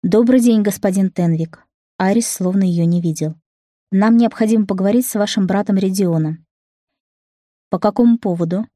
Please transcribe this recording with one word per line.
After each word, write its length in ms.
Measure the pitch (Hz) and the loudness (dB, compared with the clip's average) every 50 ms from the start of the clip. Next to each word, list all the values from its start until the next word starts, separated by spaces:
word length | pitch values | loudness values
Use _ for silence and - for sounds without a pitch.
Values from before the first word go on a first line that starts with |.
| - | -2
"Добрый 360 | 180 185 220 240 233 254 262 | 0 2 2 2 4 4 4
день, 220 | 233 240 226 220 | 4 4 2 2
господин 480 | 202 208 190 - - 202 185 196 190 185 | 0 0 -4 -2 -4 -2 0 0 -2 -2
Тенвик". 560 | _ - 175 170 165 160 165 165 - _ _ _ _ _ _ _ _ | _ -2 -2 0 0 -2 -4 -8 -10 _ _ _ _ _ _ _ _
Арис 320 | _ 185 185 202 233 226 - | _ -2 0 0 0 -2 -2
словно 320 | - - 185 180 185 196 190 | -6 -4 -4 -2 0 0 0
её 220 | 185 175 170 170 | 0 0 0 0
не 160 | 170 175 175 | 0 0 0
видел. 320 | 170 165 160 - 156 156 160 _ _ _ _ _ _ _ _ _ _ _ | -2 -4 -4 -4 -6 -8 -8 _ _ _ _ _ _ _ _ _ _ _
"Нам 260 | 196 190 202 220 233 | 0 0 2 4 4
необходимо 500 | 233 233 220 - - 226 214 226 220 208 | 4 2 2 0 -2 0 2 2 0 0
поговорить 400 | 190 196 185 190 196 214 247 247 | -2 -2 -2 0 0 0 0 -2
с 80 | - - | -2 -2
вашим 320 | 214 208 208 - 208 190 | -4 -2 -2 0 -2 -2
братом 300 | 180 190 196 208 - 202 | 0 0 -2 0 0 0
Редионом". 680 | 190 190 190 190 196 196 175 165 160 156 156 160 - _ _ _ _ _ _ _ _ _ _ _ _ _ _ _ _ _ _ _ _ _ _ _ _ _ _ | 0 0 -2 -2 -2 -2 0 0 0 -2 -2 -6 -8 _ _ _ _ _ _ _ _ _ _ _ _ _ _ _ _ _ _ _ _ _ _ _ _ _ _
"По 80 | - 180 | -6 -2
какому 400 | - 208 - - 240 233 233 233 | -2 -2 2 4 4 4 2 2
поводу?" 480 | - 202 175 170 170 165 175 196 226 - _ | 0 -4 -2 -2 -2 -2 -2 -4 -6 -8 _